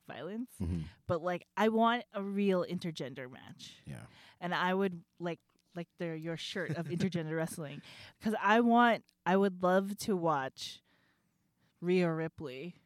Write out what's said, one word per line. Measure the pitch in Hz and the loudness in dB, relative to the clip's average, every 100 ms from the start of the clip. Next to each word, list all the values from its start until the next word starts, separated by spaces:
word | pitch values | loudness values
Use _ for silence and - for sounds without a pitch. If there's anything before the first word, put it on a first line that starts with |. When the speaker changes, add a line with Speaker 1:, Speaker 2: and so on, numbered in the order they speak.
| - | -14
Speaker 1:
violence. | 113 160 220 247 - | -12 -10 -8 -10 -6
Speaker 2:
Mm-hmm. | 85 87 78 - - | -4 -4 -6 -10 -4
Speaker 1:
But, | 175 | -2
like, | 175 175 - - | -2 -4 -6 0
I | 220 | 2
want | 220 226 240 - | 4 2 2 -4
a | 208 | -8
real | 196 196 202 185 160 | -4 0 2 2 0
intergender | 175 175 160 131 135 127 | -4 -6 -6 -8 -10 -14
match. | - - - - - - | -14 -20 -18 -18 -18 -16
Speaker 2:
Yeah. | 120 123 - - - | -14 -16 -20 -20 -10
Speaker 1:
And | 175 | -4
I | 160 180 | 0 2
would, | 190 196 170 - - | 2 0 -2 -14 -8
like, | 170 160 _ _ _ | -6 -8 _ _ _
like, | 175 170 - | -12 -12 -8
the, | 170 160 | -8 -6
your | 165 160 | -6 -6
shirt | - - 170 156 | -6 -6 -4 -4
of | 160 | -4
Speaker 2:
<laughs> | |
Speaker 1:
intergender | 170 190 175 156 160 | -2 -2 -2 -2 -2
wrestling. | 165 - 143 143 - - - - | -2 -6 -10 -12 -16 -20 -20 -6
'Cause | 220 214 | -4 0
I | 202 226 | 4 6
want, | 233 233 240 - - _ 170 | 6 8 6 4 -4 _ 2
I | 190 | 4
would | 196 180 | 4 4
love | 180 190 196 208 | 4 4 2 -4
to | - 185 | -2 0
watch | 165 143 131 - - - _ _ _ _ _ _ _ _ _ - | 2 0 -2 -8 -12 -14 _ _ _ _ _ _ _ _ _ -8
Rhea | 170 185 175 | 0 2 2
Ripley | 160 160 - 151 131 175 - | 0 -4 -6 -10 -10 -12 -16